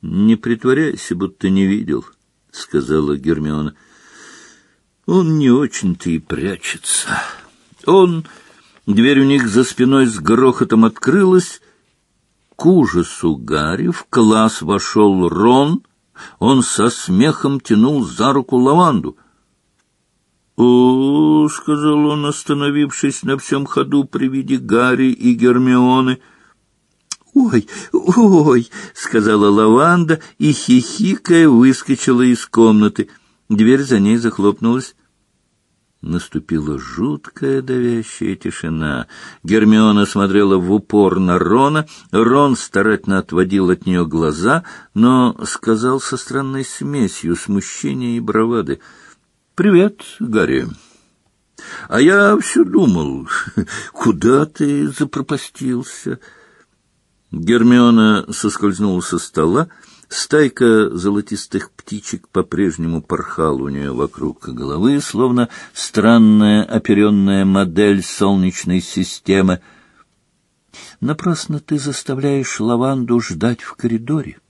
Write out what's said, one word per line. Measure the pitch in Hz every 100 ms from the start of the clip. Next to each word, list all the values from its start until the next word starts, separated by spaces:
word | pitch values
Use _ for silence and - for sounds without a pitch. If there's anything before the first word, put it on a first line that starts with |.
"Не | 87 87 107 113
притворяйся, | 120 117 127 131 156 - - 87
будто | 95 _ 98
не | 95 98
видел", — | 101 87 67 - _ _ _ _
сказала | - - 76 64 78 73 73
Гермиона. | 73 80 76 76 76 - _ _ _ - - - - _ _ _ _ _ -
"Он | 180 165 156
не | 139
очень-то | 123 139 - 95 85 -
и | 80
прячется. | 80 85 92 92 - - - - - - - - - _ _ _
Он". | - 190 185 165 156 - _ _ _ _ -
Дверь | 101 123 139
у |
них | 135 139 120
за | 104
спиной | 123 - 123 135 127
с | 107
грохотом | 76 113 131 123 127 110 113
открылась. | 107 - 180 190 185 175 - _ _ _ _ _ _ _ _ _ -
К |
ужасу | 156 185 127 87 82 - 87 73
Гарри | 58 76 78 90 175
в | 170 -
класс | 123 110 110 110 -
вошел | 78 98 - 110 104 95 87
Рон. | 80 110 131 143 170 _ _ _ - - _
Он | 113 135
со | 120 - 113
смехом | - - 92 143 147 143 139
тянул | - 107 120 147 98
за | - 117
руку | 139 123 127
Лаванду. | 127 156 175 120 - - _ _ _ _ _ _ _ _ _ _ _ _ _ -
О, — | 120 123 123 127 135 147 151 151 151
сказал | - - 147 151 147 147
он, | 147
остановившись | 147 147 - 143 143 147 143 - 143 135
на | - 135
всем | - 139 139
ходу | - 135 143
при | 135 135 135
виде | 135 - 131
Гарри | 110 110 127 127 131
и | 123 123
Гермионы. | 120 120 123 127 127 127 127 127 127 _ _ _ _ _ _ _ _ _ - _
Ой, | 277 240 123 - - -
ой, — | - - 185 220 180 151 123 117 - -
сказала | - - 113 104 107 104
Лаванда | 101 110 120 160 175 160 160 - _
и, | 151
хихикая, | 139 - 127 120 - 180 196 - 170 160
выскочила | 117 131 131 - 131 - 123
из | 127 120 -
комнаты. | - 113 107 104 - - _ _ _ _
Дверь | 104 110 135
за | 139 117
ней | 101 117
захлопнулась. | 117 101 101 104 113 123 127 _ _ _ _ _ _ _ _ _ _ _
Наступила | - 85 - 78 78 80 76 71
жуткая | 69 - 117 73 - - 135 135
давящая | 131 127 120 117 110 - 95 95
тишина. | - - 82 80 78 67 - - - -
Гермиона | 82 110 107 107 110 104 101
смотрела | 104 98 98 101 95
в | 90
упор | 104 - 104 98 90
на | 92 90
Рона. | 82 117 139 156 151 - _
Рон | 104 113 135 143
старательно | 123 - 98 104 104 - 95
отводил | 87 82 95 98 90
от | 90
нее | - 90 82
глаза, | 80 80 76 98 156 - - -
но | 104 117 127 123 -
сказал | - - - 110 123 131
со | - 131
странной | - 131 135 135
смесью | 131 - 143 143 101 - 82
смущения | 85 - 101 - - 143 135 123 117
и |
бравады: | 113 110 113 117 76 - - _ _ _ _ _ _ -
"Привет, | 196 180 202 208 - -
Гарри. | - 107 76 65 62 - _ _ _ _ _ _ _ - - - -
А | -
я | 151 202 202 208
все | - 269
думал, | 330 - 156 87 73 67 - - - -
<laughs> | 90 - -
куда | - 120 101 107 135 151
ты | - 147 143 147
запропастился?" | 131 143 - 135 143 - - 131 123 - - - 123 - _ _ _ _ _ _ _ _ _ _
Гермиона | 76 85 117 117 123 120 117 107 104 -
соскользнула | - 107 - 101 92 101 90
со | 85 85
стола. | - - 78 110 170 _ _ _ _
Стайка | - - 151 143 - 120 110 104 87
золотистых | 95 101 104 98 - 98 -
птичек | - - 107 - - _
по-прежнему | 95 90 78 98 80 82 82
порхала | 78 80 - - 80 69
у | 69
нее | 71 71
вокруг | 62 69 - 76 - -
головы, | 62 67 76 110 143
словно | 147 101 127 123 117 - -
странная | - - - 107 117 110 107 107 104
оперенная | - 113 - 101 104 104 98 98
модель | 95 98 92 82 104 101
солнечной | 90 - 98 98 92 - - 90
системы. | - - 92 - - 98 92 87 _ _ _ _ _ _ _ _ _ _ _ - - _
"Напрасно | 123 156 180 160 - 151
ты | - 151
заставляешь | 139 131 - 131 143 139 127 -
Лаванду | 110 117 131 135 120 120
ждать | 113 82 113 117
в | -
коридоре", — | - 120 113 117 156 - - _